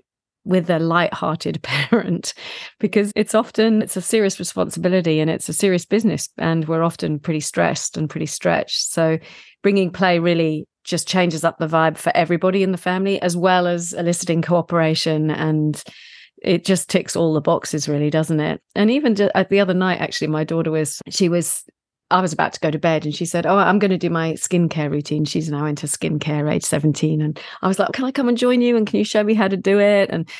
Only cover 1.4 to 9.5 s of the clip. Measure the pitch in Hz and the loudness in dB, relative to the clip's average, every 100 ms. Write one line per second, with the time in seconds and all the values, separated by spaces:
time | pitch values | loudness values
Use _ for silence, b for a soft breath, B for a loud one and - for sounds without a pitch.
1.4 | 147 156 - 139 143 220 - 170 - - | -4 -6 -4 -4 0 0 0 -4 -6 -12
2.4 | B B B B 202 202 202 208 208 220 | B B B B -2 0 0 -2 0 0
3.4 | 226 - 220 214 - 190 - 226 196 - | 0 2 2 2 0 -4 -2 2 2 -2
4.4 | 180 - 170 170 175 185 165 156 156 - | -6 -4 -4 -2 0 2 2 2 2 0
5.4 | - 156 202 180 - 214 226 139 - - | -4 0 2 2 0 0 2 0 -4 -4
6.4 | 165 165 156 165 165 - 165 151 175 156 | -2 0 0 0 0 0 -4 -4 -2 -4
7.4 | 147 - 170 151 - - 156 156 156 - | -2 0 0 0 -6 -4 -4 -4 -6 -4
8.4 | 175 165 - - - - 160 160 B B | 0 0 0 -4 -4 0 0 0 B B
9.4 | B | B